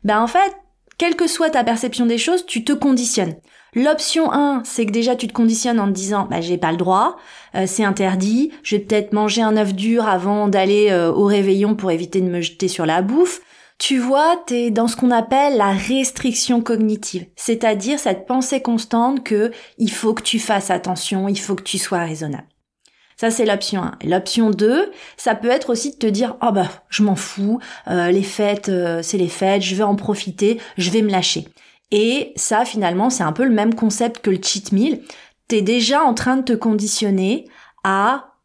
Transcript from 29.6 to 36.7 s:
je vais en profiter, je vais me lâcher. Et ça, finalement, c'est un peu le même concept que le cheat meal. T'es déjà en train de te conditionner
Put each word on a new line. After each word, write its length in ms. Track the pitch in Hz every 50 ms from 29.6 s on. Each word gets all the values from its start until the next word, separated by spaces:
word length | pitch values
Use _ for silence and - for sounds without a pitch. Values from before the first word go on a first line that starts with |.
je 140 | 185 185 190
vais 80 | 190 214
en 120 | 202 202
profiter, 640 | 202 - - 208 208 - 190 - - 202 208 233 226 - - -
je 120 | - 175 180
vais 100 | 175 226
me 80 | 220 208
lâcher. 360 | 196 185 180 - - 160 151 - _ _ - - _ _ _ _
Et 420 | 208 208 214 226 247 285 - - -
ça, 300 | - - - 220 214 247
finalement, 440 | 240 - 214 196 170 175 180 214 254
c'est 140 | 247 - 185
un 80 | 156
peu 140 | 156 - 254
le 80 | 269 226
même 220 | 208 208 226 226
concept 460 | 226 226 220 208 - 240 233 233 -
que 100 | - 208
le 80 | 190 185
cheat 320 | 190 - - 202 - - 196
meal. 280 | 190 240 320 269 - - - - - - _ _ _ _
T'es 140 | _ 233 214
déjà 420 | 196 196 240 247 226 220 277 294 320
en 100 | 269 233
train 220 | 226 - 254 262
de 60 | 262
te 120 | 254 262 233
conditionner 920 | 220 - 226